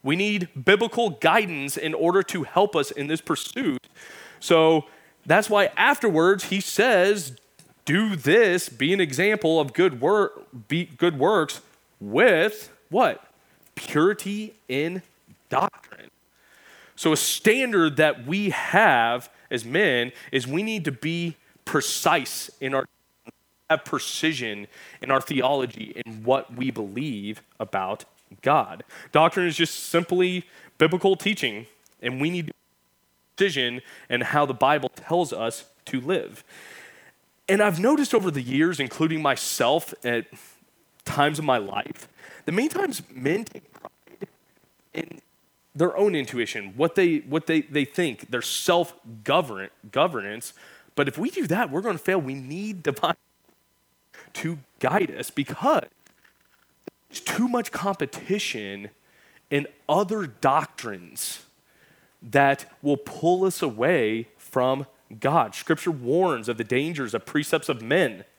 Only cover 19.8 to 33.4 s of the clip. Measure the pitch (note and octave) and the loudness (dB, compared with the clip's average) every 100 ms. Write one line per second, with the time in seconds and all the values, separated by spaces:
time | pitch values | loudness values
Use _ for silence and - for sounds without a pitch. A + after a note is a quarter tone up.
19.8 | G3+ B2 B2 - - C3+ B2 D#3 A3 A3 | 2 2 -2 -8 -6 -4 -2 -4 -4 -4
20.8 | D#3 C3 D#3 E3+ E3+ - _ _ - D3+ | -4 -6 -6 -4 -4 -8 _ _ -2 -2
21.8 | - - E3 D#3+ B2 - - _ C3+ C3+ | -2 0 2 2 0 -10 -12 _ -2 -2
22.8 | - _ _ _ - _ _ _ _ D#3 | -4 _ _ _ -20 _ _ _ _ 0
23.8 | - C#3+ - - D#3+ D3 A#2 G#2 G2+ - | 0 -6 -4 -4 -2 -2 -6 -8 -14 -20
24.8 | - - B2+ C3+ - C3+ B2+ C#3+ B2+ - | -20 -16 0 0 0 0 2 0 -2 -8
25.8 | A3 - A#2 A2 A2 C3+ - A#2+ C3 A2+ | -12 -12 -12 -6 0 0 0 -6 -4 -4
26.8 | G2+ G#2 D3+ G#2+ G2+ G#2+ _ _ G#2+ F#2+ | -8 -6 -6 -6 -8 -10 _ _ -6 -4
27.8 | F#2+ G#2+ - _ _ G2 C3 D3 A2 E2 | -4 -6 -12 _ _ -4 2 2 2 -8
28.8 | - - - D3+ E3 F#3+ F3 D3+ E3 - | -18 -20 0 4 4 4 -2 0 -2 -4
29.8 | - E3 E3 F3+ F#3 F3+ - - - _ | 0 0 2 0 0 -2 -8 -20 -20 _
30.8 | D#3+ F3+ G3 F#3+ G3+ G#3 B2+ G#2 A#2+ _ | 2 4 0 0 -2 -2 -4 -6 -14 _
31.8 | _ _ A#2+ C3 D3+ F3+ D3+ - _ _ | _ _ -8 -2 -2 -4 -8 -14 _ _
32.8 | _ _ _ _ _ - | _ _ _ _ _ -2